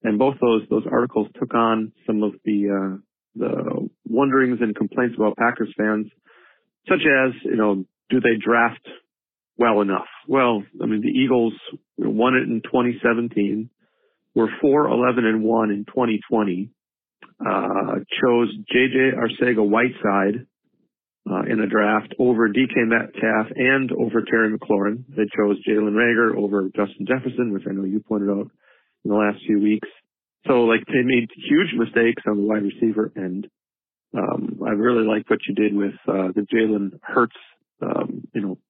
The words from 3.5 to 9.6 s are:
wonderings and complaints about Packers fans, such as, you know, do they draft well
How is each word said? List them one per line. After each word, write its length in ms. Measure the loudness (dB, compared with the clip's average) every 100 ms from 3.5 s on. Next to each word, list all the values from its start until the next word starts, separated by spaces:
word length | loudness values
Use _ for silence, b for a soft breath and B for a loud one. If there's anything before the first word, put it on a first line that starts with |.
| -4 -4 -6 -8 _ -4
wonderings 480 | 0 2 2 2 0
and 160 | -2 -2
complaints 400 | -4 -2 -2 0
about 220 | -2 0
Packers 360 | -2 0 -6 -2
fans, 300 | -2 -2 -4 _ b b b b b _ -2
such 100 | 0 4
as, 240 | 2 2 -2 -4
you 100 | 0
know, 300 | 2 0 -4 _ _
do 100 | 2
they 160 | 2 0
draft 480 | 2 2 2 -2 -18 -20 _ _ _ _ _
well 240 | 0